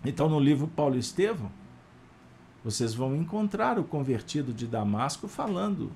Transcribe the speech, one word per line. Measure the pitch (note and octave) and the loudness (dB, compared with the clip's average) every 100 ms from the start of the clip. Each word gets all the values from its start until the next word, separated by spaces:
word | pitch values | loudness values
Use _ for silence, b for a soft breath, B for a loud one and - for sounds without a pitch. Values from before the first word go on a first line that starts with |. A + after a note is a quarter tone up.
Então, | C#3 C#3 D#3 | -4 2 4
no | D#3 | 6
livro | C#3 C#3 D#3 | 6 6 2
Paulo | - D3 | 2 2
e | B2+ | 2
Estevão, | - - G#3 G3+ G2+ - - - - - - - - - - - | 0 0 0 0 -6 -10 -20 -20 -20 -20 -20 -20 -20 -20 -20 -10
vocês | A2+ - A#2 | -6 -2 -2
vão | A2+ C3 | 0 -2
encontrar | C#3+ E3 G#3 G#3 G3+ A#3+ G#3+ | -2 -2 -2 -2 0 0 0
o | |
convertido | - D3+ C3+ A#2 - D3 B2+ | -2 -2 0 -2 -2 -4 -2
de | A2+ A#2 | -4 -4
Damasco | A#2+ G#2 G#2 C3+ - G#3 | 0 0 0 -2 -4 -8
falando | - A3 F3+ G#3 F3+ - | -6 -4 -2 -2 -2 -6